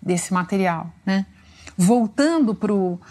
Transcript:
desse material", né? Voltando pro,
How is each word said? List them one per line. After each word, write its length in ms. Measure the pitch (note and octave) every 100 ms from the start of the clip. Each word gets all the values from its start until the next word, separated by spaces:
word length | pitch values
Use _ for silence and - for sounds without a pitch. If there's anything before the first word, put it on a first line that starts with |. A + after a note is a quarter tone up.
desse 320 | F3+ F3 -
material", 560 | F#3 F3 G3 F#3 E3 E3+ -
né? 200 | F#3+ G3 G3 - - - - -
Voltando 760 | F3+ A#3+ G#3+ - D4+ E4 A3+
pro, 460 | F#3+ G#3 G3+ F3+ F3 -